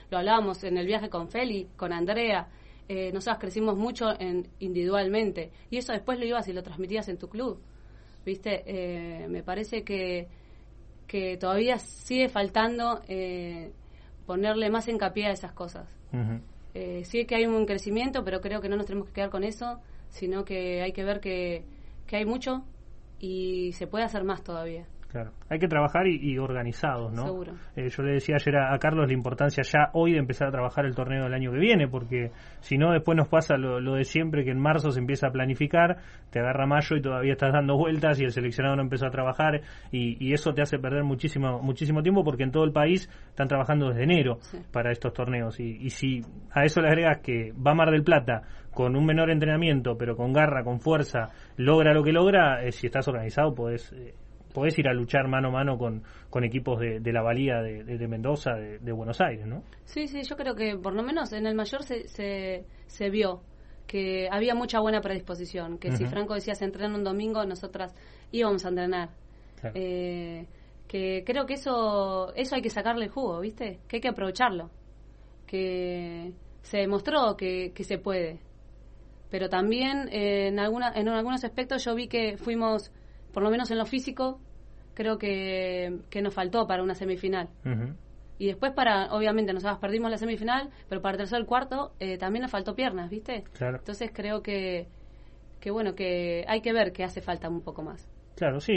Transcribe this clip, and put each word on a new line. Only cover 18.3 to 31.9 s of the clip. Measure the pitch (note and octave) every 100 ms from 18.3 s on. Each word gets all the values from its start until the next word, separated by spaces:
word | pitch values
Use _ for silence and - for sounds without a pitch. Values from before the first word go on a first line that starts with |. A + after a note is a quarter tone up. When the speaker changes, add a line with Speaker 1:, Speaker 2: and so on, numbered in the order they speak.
| F#3
Speaker 1:
creo | G3 G#3
que | F#3+
no | G3+
nos | G3+
tenemos | G3 G3
que |
quedar | G3 G3
con | F#3+
eso, | G#3+ A3 A#3+ A#3+ - - -
sino | - F#3 F#3+
que | G3 F#3+ F3+ F3+
hay | F#3
que | F#3
ver | G3 G3+
que, | G3 F#3 F3 E3+ - - - - -
que | G#3
hay | G#3+
mucho | B3+ C4 C4 C4 - - - - -
y | F#3 F#3 F#3 F#3 F3+
se | F3 F3+
puede | G#3
hacer | A3+ G#3
más | F#3+ F#3+
todavía. | - E3 E3 E3 E3+ - -
Speaker 2:
Claro, | A#2+ A2 - -
hay | D#3
que | F3
trabajar | D#3 D3 E3+ F#3+
y, | D3 C#3
y | C3
organizados, | C3 B2+ A#2+ - D3+ A#2+ A2+
¿no? | A2+
Speaker 1:
Seguro. | F#3+ F#3 F3 F3 -
Speaker 2:
Eh, | C3+ B2+
yo | C#3
le | C#3
decía | C#3 D3 C#3+
ayer | D3
a, | C#3+ C3+
a | C3+
Carlos | D#3 D#3 C3+
la |
importancia | C3 C3+ - C#3+ C#3+
ya | B2+ D3+ D3
hoy | E3 E3+
de | D#3+
empezar | C3 B2+ C#3
a |
trabajar | C3+ C#3 D3 C#3
el |
torneo | B2+ B2+ C3+
del | B2+
año | C3 B2+
que | C3
viene, | A3 G3
porque | C3+